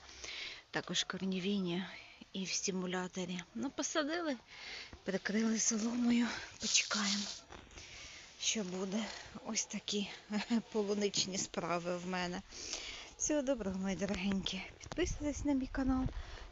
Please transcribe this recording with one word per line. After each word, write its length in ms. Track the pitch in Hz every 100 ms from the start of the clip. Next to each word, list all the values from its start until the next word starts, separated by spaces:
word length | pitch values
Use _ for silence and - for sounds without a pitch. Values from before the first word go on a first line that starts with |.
| - - - - - - -
також 300 | 156 - 180
в 40 | -
корнівіні 760 | 180 190 185 190 202 180 180 180 - - - -
і 100 | 190
в 60 | 180
стимуляторі. 920 | - - 185 180 185 180 190 180 180 - 226
Ну, 140 | 269
посадили, 680 | - - 339 294 349 320 247 - - - - - -
прикрили 560 | - 190 - 214 226 220
соломою, 680 | - 220 233 247 240 240 226 - - -
почекаємо, 600 | 220 - - 208 202 202 202 - - - - - - - - - - -
що 240 | - 226
буде. 420 | 180 185 196 208 208 - - - -
Ось 200 | 220 -
такі 440 | 208 - 208 196 - -
<laughs> 420 | 208 - 233 -
полуничні 680 | 220 196 208 202 - 196 190
справи 600 | - - 170 170 175 180
в 100 | 180
мене. 340 | 180 180 180 - - - - - - - -
Всього 240 | - 302
доброго, 380 | 262 247 196 190
мої 160 | 196 175
дорогенькі. 680 | 196 196 196 190 - 190 - -
Підписуйтесь 680 | - - 349 - 294 269 294
на 80 |
мій 140 | 269 262
канал, 380 | - 262 262 262 - - - -